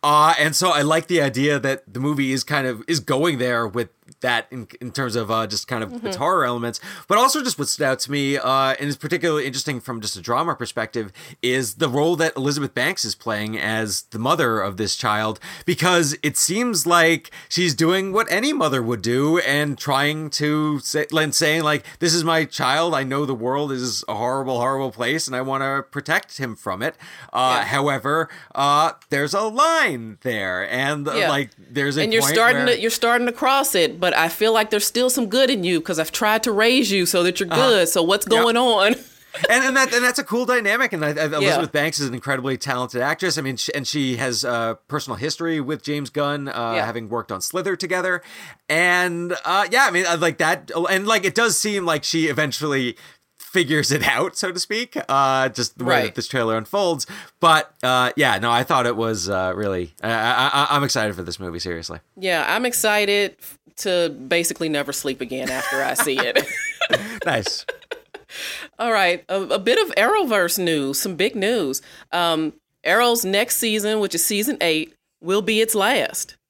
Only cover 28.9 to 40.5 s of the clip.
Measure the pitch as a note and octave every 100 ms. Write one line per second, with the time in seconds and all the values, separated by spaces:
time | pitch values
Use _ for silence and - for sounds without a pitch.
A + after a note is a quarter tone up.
28.9 | - _ C#3+ D3 G3 A3 A3 D#4 E4 C4
29.9 | C3 A2+ G#2 B2+ A2 F#2+ F2+ G2 B2 C3+
30.9 | D3 C#3+ G#3+ F3 C#3 C#3+ _ F#2+ B2 C#3
31.9 | C#3 G#3 A3+ E3 E3+ A#3 - B3 A#3 A3
32.9 | - A#3 A#3+ A#3+ A#3+ C4 C4+ - F#3+ E3
33.9 | D#3+ F3+ - E3 - A3 A3+ G#3+ G#3 G#3
34.9 | A#3+ B3+ B3+ A3 A#3 C4+ C4 F3 E3+ D#3+
35.9 | D#3+ D#3+ - G#3+ A3 A3 G#3 A3+ B3+ A3+
36.9 | G3 F3+ F#3 F3 F3 F#3 E3 C4 G#3+ E3+
37.9 | F#3 E3+ G3+ F#3+ A3+ A#3 A#3 B3 G#3+ G3+
38.9 | B3+ - - - - - A#3+ C4 C4 C4
39.9 | A#3+ B3 B3+ - A3+ A#3+